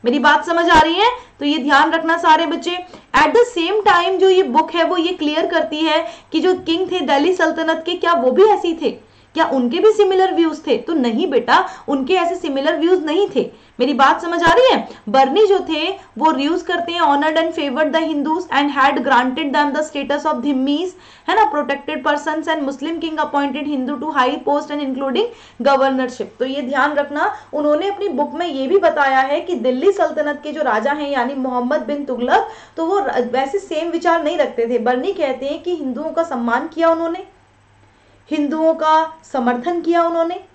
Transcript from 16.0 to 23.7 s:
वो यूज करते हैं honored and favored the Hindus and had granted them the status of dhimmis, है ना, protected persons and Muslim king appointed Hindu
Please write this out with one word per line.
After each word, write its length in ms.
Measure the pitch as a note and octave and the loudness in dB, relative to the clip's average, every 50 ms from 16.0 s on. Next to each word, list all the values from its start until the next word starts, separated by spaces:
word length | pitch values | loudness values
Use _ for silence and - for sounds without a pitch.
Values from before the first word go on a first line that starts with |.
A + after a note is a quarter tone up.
| - - _ G#3+ | -14 -18 _ 0
वो 140 | D4 D#4+ C4 C4 | 0 0 2 2
यूज 240 | C#4 D4 E4+ F4+ | 0 0 -2 -2
करते 300 | - - F4 E4+ E4+ E4+ | -2 -2 -4 -4 -2 -4
हैं 100 | E4+ F4 | -2 0
honored 380 | E4 D4 C#4+ C#4+ D4+ D#4 D#4 D#4+ | 2 2 2 2 2 0 2 0
and 160 | E4 D#4+ E4 | 0 0 -2
favored 360 | E4 D4 C#4+ B3 D4+ D#4 D4+ B3+ | -4 -4 -4 0 0 -2 0 0
the 80 | E4 D#4+ | 0 -2
Hindus 420 | D#4+ D#4+ C#4+ C#4+ D4+ D#4+ F#4 F#4 - | 0 -2 -2 -2 -2 -2 -2 -4 -2
and 240 | - C4+ C#4+ D4 C4+ | -2 0 0 0 0
had 240 | C4+ C4+ C#4+ C#4+ - A#3+ C#4 | 2 2 2 2 0 0 2
granted 420 | C4 A#3+ B3+ C4 B3+ D4 D#4+ C#4 C4 | 2 2 2 0 -2 -4 -4 -2 0
them 200 | D4+ D4 D4 C4+ | 0 0 0 0
the 100 | D4 D4+ | -2 -4
status 440 | D4+ - C#4+ C#4 C#4 C#4+ D4 D4 D#4+ | -4 -6 -8 -4 -2 -4 -2 -2 -2
of 160 | D4+ B3 A#3 | -4 -2 -2
dhimmis, 480 | C#4+ C#4+ C4 C4 C#4 C#4+ D4+ F4+ F#4 - - - - - - _ - | -2 0 0 0 0 0 -2 -2 -6 -8 -12 -20 -20 -20 -14 _ -2
है 60 | F4+ | 2
ना, 140 | A4 G#4+ - | 2 2 2
protected 520 | - D4 C#4+ A#3+ C#4 C#4 - - D#4 C4+ - | 2 -2 -2 -2 -4 -6 -6 -8 -8 -4 -2
persons 480 | D4+ D4 C#4+ D4 D#4+ D4+ D#4+ D#4 E4 D#4+ | 0 -2 0 -2 -4 -4 -4 -2 -4 -4
and 140 | D#4+ C#4+ C4+ | -2 -2 -6
Muslim 340 | C#4 C4 C#4 D#4+ E4+ E4 | -6 -6 -6 -6 -6 -6
king 160 | D#4+ D#4+ D#4 D#4 | -6 -6 -4 -4
appointed 480 | D4+ D4 C#4+ C#4+ C#4+ C#4+ B3 D4+ D4 | -4 -2 0 -2 -2 -2 -4 -6 -6
Hindu 320 | D4 | -4